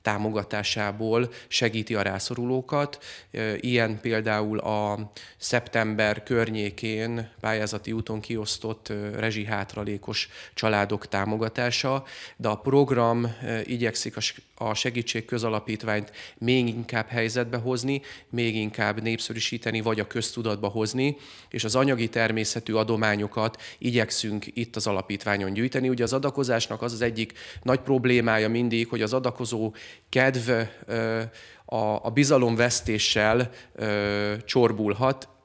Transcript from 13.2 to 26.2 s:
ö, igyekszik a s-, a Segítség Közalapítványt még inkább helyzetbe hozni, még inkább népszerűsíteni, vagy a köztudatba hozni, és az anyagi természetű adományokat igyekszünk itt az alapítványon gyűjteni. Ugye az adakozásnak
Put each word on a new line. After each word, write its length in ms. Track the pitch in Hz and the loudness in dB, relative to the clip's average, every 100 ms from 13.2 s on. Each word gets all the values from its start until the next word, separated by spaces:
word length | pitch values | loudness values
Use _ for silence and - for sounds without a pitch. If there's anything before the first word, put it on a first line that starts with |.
| 120 110 | 0 -4
ö, 160 | 117 113 | -4 -4
igyekszik 540 | - 120 117 - - - | -4 -2 0 0 -6 -4
a 20 | |
s-, 220 | - - _ - | -6 -6 _ -6
a 180 | 113 | -2
Segítség 520 | 107 127 120 117 113 110 | 0 0 -2 -2 -4 -4
Közalapítványt 880 | 120 113 107 - 110 110 107 101 - - - | -2 0 -2 -2 -6 -2 -2 -2 -14 -18 -2
még 300 | 117 127 120 | 4 4 4
inkább 400 | 113 113 117 113 | 0 -2 -2 0
helyzetbe 500 | 120 113 120 117 120 | 0 0 0 -2 -2
hozni, 440 | 117 127 131 139 - - - | -2 -2 0 -2 -6 -18 -6
még 260 | 120 117 110 | 0 0 2
inkább 460 | 107 107 104 107 | -2 0 0 0
népszerűsíteni, 800 | 113 113 - 117 - 120 117 110 | -2 -2 -4 -4 -4 -2 -2 0
vagy 180 | 110 107 | 0 0
a 80 | 101 | -2
köztudatba 600 | 120 107 - 110 104 101 | -2 -4 -2 -2 -2 -2
hozni, 500 | 110 107 123 139 143 - - - | 0 0 2 0 0 -12 -20 -10
és 140 | 120 | -4
az 120 | 110 123 | 2 4
anyagi 340 | 139 123 113 | 4 4 0
természetű 640 | 117 113 110 110 117 - | 2 2 2 0 -4 0
adományokat 880 | 110 110 110 110 104 104 - 113 - - - | 0 2 2 2 2 0 0 -2 -2 -18 -4
igyekszünk 680 | 123 120 107 - 110 104 - | 0 2 2 -2 -2 -4 -6
itt 220 | - 113 110 | -8 -6 -4
az 120 | 107 | -2
alapítványon 680 | 98 - 101 107 101 95 | -2 -2 -4 0 0 0
gyűjteni. 360 | 101 123 135 127 | -2 0 0 0
Ugye 140 | 123 | 2
az 100 | 117 | 2
adakozásnak 680 | 135 | 2